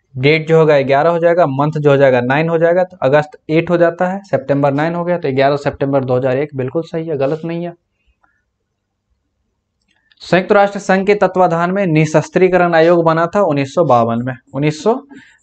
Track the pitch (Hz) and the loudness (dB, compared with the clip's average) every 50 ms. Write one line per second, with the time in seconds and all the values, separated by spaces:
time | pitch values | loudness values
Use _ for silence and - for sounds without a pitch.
0 | _ _ - 127 127 143 160 160 156 151 160 160 160 156 151 139 135 127 135 139 | _ _ -8 -2 0 0 0 0 0 2 2 2 4 4 2 2 2 2 2 2
1 | 151 165 170 170 165 170 175 175 170 143 135 135 143 156 156 156 147 147 139 139 | 2 2 0 2 2 2 2 2 2 0 0 -2 -2 -2 -2 0 2 2 4 4
2 | 139 135 123 123 120 123 131 147 160 165 170 165 165 165 175 185 180 180 - - | 4 4 4 2 0 0 0 0 0 0 0 0 2 2 2 2 0 -2 -4 -4
3 | - 131 139 151 151 - - - _ - 151 165 165 170 175 170 170 170 170 - | -2 2 2 2 0 0 -8 -16 _ -2 -2 -2 0 0 0 2 2 0 0 0
4 | 180 180 190 202 202 - - - - - 139 139 143 143 135 143 151 165 170 175 | -4 -4 -4 -6 -8 -6 -6 -6 -4 -2 -2 0 0 0 0 0 -2 -4 -4 -4
5 | 170 175 180 170 170 143 131 135 135 139 147 139 - 143 139 - 147 139 139 139 | -4 -4 -4 -4 -4 -4 -2 0 0 0 0 0 -4 -6 -6 -4 -4 -2 -2 -2
6 | 127 127 127 127 127 131 127 135 151 151 139 131 123 120 - 165 160 - - 165 | -2 0 -2 -2 -2 -2 -2 -2 -4 -6 -6 -8 -6 -6 -4 -6 -6 -6 -8 -8
7 | 160 165 160 147 135 139 160 156 165 165 170 170 175 170 175 _ _ _ _ _ | -8 -6 -6 -4 -4 -4 -4 -6 -6 -8 -8 -8 -8 -10 -12 _ _ _ _ _
8 | _ _ _ _ _ _ _ _ _ _ _ _ _ _ _ _ _ _ _ _ | _ _ _ _ _ _ _ _ _ _ _ _ _ _ _ _ _ _ _ _
9 | _ _ _ _ _ _ _ _ _ _ _ _ _ _ _ _ _ _ _ _ | _ _ _ _ _ _ _ _ _ _ _ _ _ _ _ _ _ _ _ _
10 | _ _ _ _ - - 175 180 190 185 208 202 202 202 - 202 - - 190 190 | _ _ _ _ -6 -2 -2 0 2 2 2 4 4 2 0 -4 -2 -2 0 0
11 | 190 202 202 202 196 185 185 185 185 175 165 165 175 175 185 202 202 175 156 156 | 2 0 0 2 0 0 0 2 0 2 0 0 -2 -2 -2 -2 -2 0 2 0
12 | 160 156 175 160 147 - - 175 185 180 180 180 175 175 170 160 160 170 175 170 | 0 2 0 0 -2 0 0 0 2 2 2 2 2 2 2 4 4 4 4 2
13 | 160 165 160 160 170 170 - 208 202 170 143 143 139 135 - 180 170 143 123 120 | 2 2 0 0 -2 -2 0 0 0 0 0 -2 -4 -4 -2 -2 0 2 2 2
14 | 117 113 113 117 120 131 127 - _ _ - 139 147 151 147 - - 208 240 269 | 2 0 -2 -4 -4 -6 -10 -12 _ _ -8 -4 -2 -2 -2 -2 -2 -2 -2 -2
15 | - - - - - _ _ _ | -4 -14 -20 -20 -20 _ _ _